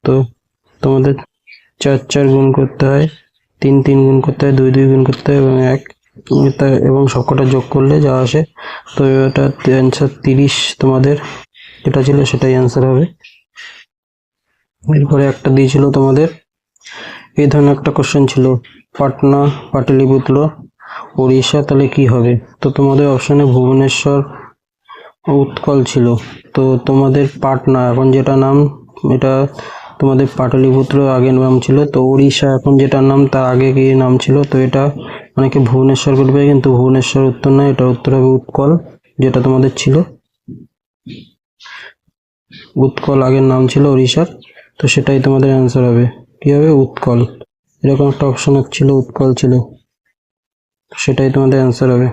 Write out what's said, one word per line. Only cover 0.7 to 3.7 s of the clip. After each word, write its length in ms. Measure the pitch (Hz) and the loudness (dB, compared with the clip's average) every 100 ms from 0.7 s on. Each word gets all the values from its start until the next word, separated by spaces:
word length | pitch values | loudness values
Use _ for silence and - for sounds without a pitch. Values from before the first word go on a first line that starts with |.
| _ | _
তোমাদের 320 | 135 135 131 143 - _ _ - _ _ | -2 0 0 -2 -8 _ _ -20 _ _
চার 180 | 139 135 135 | -2 -2 -2
চার 160 | 143 139 | -2 2
গুণ 140 | 135 135 135 | 2 2 0
করতে 260 | 135 - 135 | -2 -2 0
হয়, 200 | 139 156 - _ _ _ _ | 0 -2 -6 _ _ _ _
তিন 140 | 139 | 0